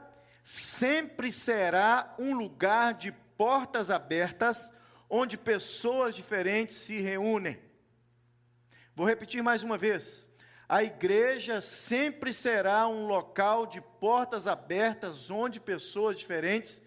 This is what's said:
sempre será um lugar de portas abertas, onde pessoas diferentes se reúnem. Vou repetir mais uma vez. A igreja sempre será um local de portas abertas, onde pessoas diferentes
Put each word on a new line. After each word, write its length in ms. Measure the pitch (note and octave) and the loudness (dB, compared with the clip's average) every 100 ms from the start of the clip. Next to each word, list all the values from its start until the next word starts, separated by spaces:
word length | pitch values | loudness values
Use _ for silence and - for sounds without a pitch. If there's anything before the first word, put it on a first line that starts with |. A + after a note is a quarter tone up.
| - - - - | -20 -20 -20 -16
sempre 880 | - - - - B3 D4+ D#4+ - A#3+ | -6 0 0 2 2 2 -2 -6 -4
será 800 | - - A3 F3+ F3 G#3+ B3 - - | 0 2 2 4 4 6 4 0 -4
um 160 | C4 | -2
lugar 580 | C4 G3+ C#3+ F#3+ A3 A#3 | -2 -4 0 2 4 2
de 200 | G#3 F#3+ - _ - | 0 -8 -12 _ 0
portas 500 | A3 C4+ C4 A#3 F#3+ | 2 2 0 -2 0
abertas, 840 | F#3 C3 D#3+ F3 - A#3 A3+ - - - - - | -2 0 0 0 0 0 0 -6 -18 -20 -20 -2
onde 300 | A3 B3+ G3+ | 0 0 -2
pessoas 760 | - G#3 - - A#3+ C4 B3 | 0 0 -2 -4 0 2 0
diferentes 640 | G3+ F3 G#3 F3+ G#3+ A3 - | -2 -4 -2 0 0 -2 -6
se 240 | - G#3+ | -8 -4
reúnem. 580 | F#3+ F#3+ G#3+ G#3+ F3+ - - _ _ _ _ _ _ _ _ _ _ - _ | -2 -2 0 0 -2 -8 -14 _ _ _ _ _ _ _ _ _ _ -20 _
Vou 120 | - F#3 | -2 0
repetir 360 | A3+ G#3+ A#3+ | 0 -2 -2
mais 200 | A#3 A#3 | 0 0
uma 160 | A3+ G#3 | 0 0
vez. 520 | G#3 F#3+ - - - - - - - | 0 0 -4 -16 -20 -20 -20 -14 0
A 140 | F#3+ | 2
igreja 800 | A3 A3 F#3 G#3 A#3+ B3+ A3 G#3+ | 2 0 2 4 2 0 -4 -4
sempre 720 | - - - A#3+ D4+ D4 B3+ | -4 -6 -2 0 -2 -2 -6
será 560 | A3 B3 A3 F#3+ G#3 A3+ | -2 0 2 4 4 2
um 160 | A3 | 0
local 640 | G#3+ G3 - - G3+ A3+ A3+ | 0 -2 -2 0 2 2 0
de 120 | F3+ - - | -8 -16 -2
portas 460 | G3+ B3 B3 A3+ F#3 | 2 2 2 -4 -2
abertas, 840 | F3 - F3+ A3+ A3 F#3+ C#3+ C3+ | -4 -2 0 0 0 -8 -10 -8
onde 320 | G3+ B3 A3+ | -4 -4 -4
pessoas 560 | - F#3 - G3+ G#3+ G3+ | -6 -6 -6 -2 -2 -2
diferentes 640 | - E3+ E3 A3 A3+ - | -6 -2 0 0 -4 -14